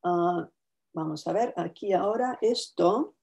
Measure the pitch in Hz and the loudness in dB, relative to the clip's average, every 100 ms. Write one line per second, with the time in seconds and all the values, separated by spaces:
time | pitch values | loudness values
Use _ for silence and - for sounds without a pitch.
0 | 175 175 175 175 - _ _ _ _ - | 0 2 2 0 -6 _ _ _ _ -8
1 | 156 151 - 175 240 - 170 - 202 185 | -6 -6 -2 0 0 -2 -6 -6 0 0
2 | 196 226 254 247 220 233 - - 170 214 | 2 0 -2 0 0 0 -4 2 2 4
3 | 302 _ | -2 _